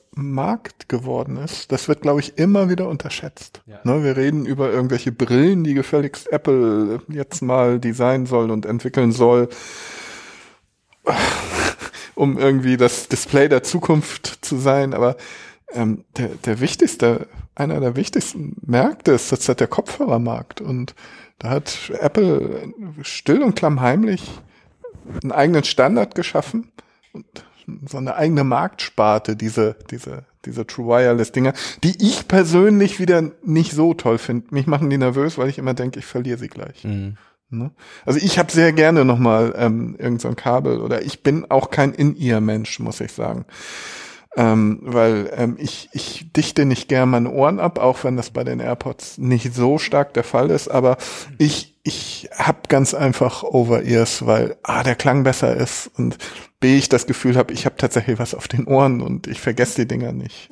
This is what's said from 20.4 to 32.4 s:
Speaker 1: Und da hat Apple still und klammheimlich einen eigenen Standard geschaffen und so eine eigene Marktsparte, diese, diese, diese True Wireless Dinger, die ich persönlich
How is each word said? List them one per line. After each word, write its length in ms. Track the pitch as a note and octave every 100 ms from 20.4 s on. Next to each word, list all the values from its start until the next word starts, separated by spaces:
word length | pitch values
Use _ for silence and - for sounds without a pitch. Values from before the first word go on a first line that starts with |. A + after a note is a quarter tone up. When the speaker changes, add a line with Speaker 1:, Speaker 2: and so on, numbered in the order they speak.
| B2 -
Speaker 1:
Und 340 | G#3 B2+ B2+ - - - - _
da 120 | A2+
hat 420 | C#3 C#3+ - - B2
Apple 720 | - - F#3+ C#3+ - B1+ - A#3 G3 D3+
still 400 | C#3+ - - F#3+
und 140 | C4+ -
klammheimlich 680 | D#3+ C#3+ B2+ F#3+ A3 F#3+ - - - _ _ _ A#4+ - - -
einen 100 | C3+
eigenen 320 | - D3 E3
Standard 500 | - - C3 A3+ G2
geschaffen 560 | - E3+ D3 - A3+ A#3 - _ _ _
und 120 | - - - - _ - - C#3
so 80 | C#3
eine 160 | C3 -
eigene 280 | D#3 D3+
Marktsparte, 920 | C3+ B2 F3+ - - - G#2+ G#2+ - G#2+
diese, 400 | A2 A2+ A2 G#2+ -
diese, 340 | A#2+ C3+ C3 C3 _
diese 220 | - A#2+ G#2+
True 200 | - A#2
Wireless 460 | A#2+ B2 A#2+ A2
Dinger, 220 | C3 C3 C#3 - -
die 120 | F3 -
ich 300 | G3+ - -
persönlich 720 | F#3+